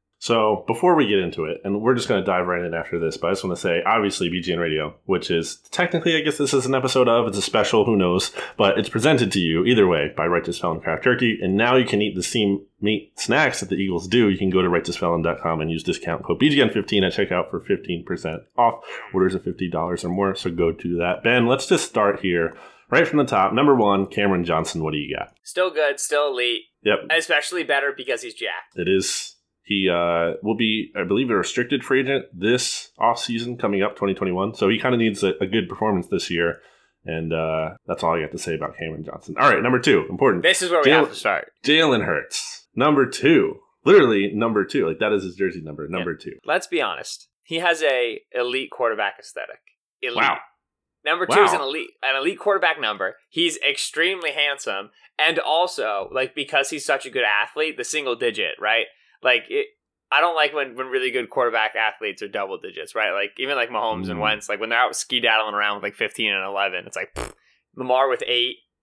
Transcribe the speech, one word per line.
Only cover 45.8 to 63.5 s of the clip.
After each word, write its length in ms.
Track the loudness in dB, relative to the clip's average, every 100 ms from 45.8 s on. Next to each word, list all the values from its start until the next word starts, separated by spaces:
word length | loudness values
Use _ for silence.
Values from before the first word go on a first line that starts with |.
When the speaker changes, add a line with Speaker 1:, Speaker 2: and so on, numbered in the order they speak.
| -8
Speaker 1:
number 240 | -6 -6
Speaker 2:
Yeah. 60 | -8
Speaker 1:
two. 140 | -12 -12 -4
Speaker 2:
Let's 200 | -4 -2
be 120 | -2
honest. 480 | -2 -4 -10 -14 -18 _
He 140 | _ -2
has 260 | 0 2
a 400 | 2 2 0 -4 -8
elite 380 | -4 -2 -4 -6
quarterback 460 | -4 -2 0 -4 -6
aesthetic. 420 | -14 -14 -14 -14 _ _ _ _
Elite. 160 | -6 0
Speaker 1:
Wow. 220 | 0 0 -8 _ _ _ _ _
Speaker 2:
Number 220 | -4 -2 2
two 140 | 4
is 100 | 4
an 80 | 2
Speaker 1:
Wow. 80 | -2
Speaker 2:
elite, 220 | -6 -10 _
an 140 | -2 0
elite 220 | -2 -2
quarterback 420 | 0 2 2 0
number. 360 | -2 -2 -4 -6 _
He's 280 | -2 -2 0
extremely 720 | -2 -2 -4 -2 -2 -2 -4
handsome. 580 | -2 -2 -2 -6 -8 -8 _ _ -2
And 200 | 0 0
also, 720 | 0 0 0 -2 -4 -4 -4
like, 220 | -4 -4
because 360 | -4 -2 0 0
he's 140 | -4
such 220 | -2 -2 -2
a 40 |
good 140 | -2
athlete, 520 | 0 2 0 -2 -4 -4
the 80 |
single 300 | -6 -4 -4 -2
digit, 400 | -2 -2 -4 -2
right? 260 | 0 0 -2 _ _ _
Like, 220 | 0 0 0
it, 180 | -4 -4 _ _ _ _
I 80 | 0
don't 140 | 2 2
like 160 | 0
when, 220 | 0 -6 -6
when 100 | -4
really 220 | -2 -2
good 180 | -2 -4
quarterback 440 | -2 0 0 0 0
athletes 460 | -2 -2 -8 -8
are 60 | -8
double 300 | -6 -6 -8
digits, 360 | -10 -12 -10
right? 180 | -4 -2
Like, 200 | -2 -4 -4
even, 180 | -4